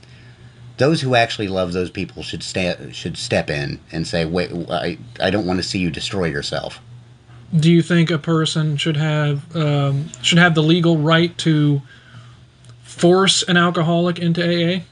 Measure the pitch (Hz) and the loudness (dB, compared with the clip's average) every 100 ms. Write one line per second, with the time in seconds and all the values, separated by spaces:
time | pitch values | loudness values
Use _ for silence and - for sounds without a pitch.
0 | - - - - - - - - 135 165 | -20 -20 -20 -20 -20 -20 -20 0 2 2
1 | 131 123 117 - 101 95 90 90 90 - | 2 2 2 -2 -4 -2 -2 -2 -4 -6
2 | 87 - - 85 - - 90 - 67 60 | -10 -10 -12 -12 -8 -4 -4 -4 -10 -10
3 | 87 82 - 95 85 73 71 71 - 82 | -10 -10 -4 -2 -2 -6 -6 -10 -10 -8
4 | 82 87 80 87 87 87 - 78 78 80 | -4 -2 -2 -2 -2 -6 -6 -4 -4 -8
5 | - - 95 101 90 92 82 101 87 71 | -12 -4 -2 0 -2 -4 -4 -2 -4 -4
6 | - 98 85 71 69 76 - - - - | -6 -4 -4 -4 -6 -6 -8 -12 -18 -20
7 | - - _ - - 165 160 170 156 175 | -20 -20 _ -20 -4 2 4 4 4 2
8 | 160 160 170 165 156 160 156 143 165 147 | 2 0 0 0 0 -2 -2 -2 -2 -2
9 | 156 151 147 143 - 165 151 143 139 139 | 0 0 0 -2 -6 -4 0 0 0 -2
10 | 160 - - 170 175 160 156 180 170 165 | -4 -6 0 4 6 4 4 4 4 2
11 | 151 165 170 - 165 151 147 143 135 - | 4 2 2 0 0 2 4 2 -2 -16
12 | - - - - - _ - - - - | -20 -20 -20 -20 -20 _ -20 -20 -20 0
13 | 175 185 190 - - 175 175 175 165 170 | 4 6 4 2 2 2 2 2 2 2
14 | 175 170 175 170 170 175 170 180 - | 0 0 0 0 0 2 0 -2 -6